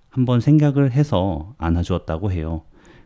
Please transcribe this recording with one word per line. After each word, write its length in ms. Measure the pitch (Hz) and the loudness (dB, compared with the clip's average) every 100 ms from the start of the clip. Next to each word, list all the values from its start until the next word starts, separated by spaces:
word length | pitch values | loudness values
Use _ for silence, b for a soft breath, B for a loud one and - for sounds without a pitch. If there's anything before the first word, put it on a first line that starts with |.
| _ | _
한번 320 | - 123 123 | -4 0 2
생각을 500 | 127 151 147 139 139 | 4 4 4 2 0
해서 640 | 127 147 95 98 78 85 - | 2 0 0 0 -4 -8 -6
안아주었다고 760 | 82 85 85 87 - 80 101 | -2 0 0 -4 -4 -6 -4
해요. 300 | 85 80 82 - b b b | -4 -4 -8 -10 b b b